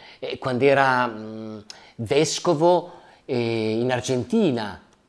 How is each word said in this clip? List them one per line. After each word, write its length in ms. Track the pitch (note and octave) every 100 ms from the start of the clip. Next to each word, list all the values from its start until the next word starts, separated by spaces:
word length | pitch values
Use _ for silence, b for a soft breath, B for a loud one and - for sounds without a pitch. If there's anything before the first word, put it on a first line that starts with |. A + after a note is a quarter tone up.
| B B
e 200 | C3 B2+
quando 260 | C3+ B2
era, 420 | C#3 C#3 C3+ B2+ B2
mm, 520 | G#2+ A2 A2 A2 G#2+ - B B B
vescovo, 960 | A2+ C#3 D#3 - - D3+ E3+ F3 - B B B
eh, 540 | - B2 A#2 A2+ A2 A2
in 140 | B2
Argentina. 920 | B2+ A#2+ B2+ A2+ A3+ F#3+ A#2 G#2 F2 - _